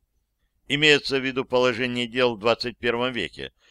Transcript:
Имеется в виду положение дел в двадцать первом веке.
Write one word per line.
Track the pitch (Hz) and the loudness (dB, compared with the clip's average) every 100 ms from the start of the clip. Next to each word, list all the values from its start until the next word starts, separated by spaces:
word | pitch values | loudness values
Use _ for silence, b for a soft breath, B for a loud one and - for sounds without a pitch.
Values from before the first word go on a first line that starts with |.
| _ _ _ _ _ _ - | _ _ _ _ _ _ -6
Имеется | 143 151 143 - 135 | 2 4 4 2 -2
в | 131 | -2
виду | 131 127 | -4 0
положение | 127 127 107 123 123 120 | 2 2 0 -4 -4 -4
дел | 123 123 110 | 0 0 0
в | |
двадцать | 113 113 123 - | 0 0 -2 -4
первом | 120 117 123 | -2 0 -2
веке. | 120 82 - 67 _ b | -4 -6 -8 -14 _ b